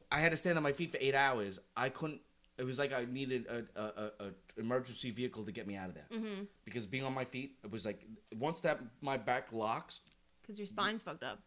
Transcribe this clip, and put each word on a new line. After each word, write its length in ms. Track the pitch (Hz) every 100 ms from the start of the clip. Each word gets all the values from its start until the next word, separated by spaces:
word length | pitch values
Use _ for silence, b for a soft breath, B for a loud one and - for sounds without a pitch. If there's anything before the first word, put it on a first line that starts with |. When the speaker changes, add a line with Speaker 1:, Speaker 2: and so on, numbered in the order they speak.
| -
Speaker 1:
I 80 | 143
had 120 | 165
to 60 | 156
stand 200 | 180 165
on 60 |
my 100 | 143
feet 180 | 139 160
for 60 | 135
eight 160 | 135 135
hours. 440 | 139 123 98 92 - 110
I 100 | 127
couldn't. 300 | - 160 143 - _ _ -
It 80 | 127
was 120 | 127
like 160 | 139
I 120 | 131 120
needed 380 | 127 135 127 113
a, 160 | 120 110 -
a, 20 | 107
a, 260 | 104 107 - 101
a 40 | 90 - -
emergency 520 | 113 127 123 107 127
vehicle 360 | 107 123 110 104
to 60 |
get 120 | 104 101
me 80 | 98
out 100 | 92
of 60 | -
there. 100 | -
Speaker 2:
Mm-hmm. 300 | 226 220 196 202 - -
Speaker 1:
Because 200 | 120 104
being 200 | 131 135
on 80 |
my 100 | 131 127
feet, 300 | 127 139 -
it 80 | 107
was 140 | 107 104
like, 200 | 101 107 110 - 113
once 240 | 147 165
that, 180 | 170 147 120 -
my 160 | 139 135
back 300 | 113 127 -
locks. 480 | 113 110 127 - - - - _ _ -
Speaker 2:
'Cause 140 | 208
your 80 | 196
spine's 340 | 208 202 220
fucked 220 | 180 160
up. 160 | - -